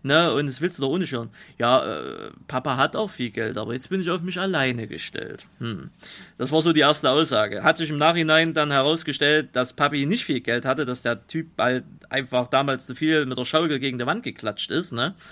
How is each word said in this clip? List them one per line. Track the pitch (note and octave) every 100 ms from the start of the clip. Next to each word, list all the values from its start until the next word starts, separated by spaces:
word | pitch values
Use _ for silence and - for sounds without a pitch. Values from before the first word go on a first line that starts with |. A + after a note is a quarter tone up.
ne, | C3+ D3+ E3+
und | B2 D3
das | B2+
willst | E3+ D3
du |
doch | C3+
auch | F3
nicht | D#3+
hören.“ | B2 A2+ - - -
„Ja, | A#2+ B2+
äh, | D2+ E2 B1+ G1+ G#1+ - -
Papa | B2+ C3 C3
hat | D3
auch | - G#2
viel | - A#2+
Geld, | A#2 A2 G2+
aber | G#2+
jetzt | B2+ -
bin | F#3+
ich | F3
auf | F3+
mich | F3 F3
alleine | F#3+ E3 C3 A#2+ A2+
gestellt.“ | - - - - - - -
Hm. | A#2 F#2+ - - - - - -
Das | C3+
war | D#3
so | D#3+
die | D#3
erste | C#3+ D3+ C#3
Aussage. | C#3+ D3+ A#2 G#2+ G2
Hat | D#3 D#3+
sich | D#3
im | D3
Nachhinein | D#3 E3+ D#3 D#3 E3
dann | D#3 D3
herausgestellt, | C#3+ C#3 E3 D3+ C3 C#3+ D3+ B2+
dass | B2 B2+
Papi | - D3 D3 C#3+
nicht | A#3+
viel | - C3+
Geld | - A#2+
hatte, | E3 C#3 B2
dass | B2
der | A#2+ A2+ -
Typ | D#3+ E3 -
halt | A#2+ B2+ - - -
einfach | C3 B2+ - -
damals | - C#3 C3 -
zu |
viel | B2 D#3 D#3 C3
mit | B2
der |
Schaukel | B2 D#3 E3 C#3
gegen | C3+ B2
die | B2
Wand | G3+
geklatscht | C#3+ - A2+ G2+ -
ist, | B2+ -
ne, | A#2 C#3+ - -